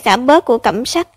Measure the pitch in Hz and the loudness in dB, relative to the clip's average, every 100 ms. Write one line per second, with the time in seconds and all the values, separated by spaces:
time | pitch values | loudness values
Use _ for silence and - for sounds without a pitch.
0 | 233 196 254 311 - 240 220 202 254 339 | 0 0 2 2 2 -2 -2 -4 -4 -4
1 | 339 | -6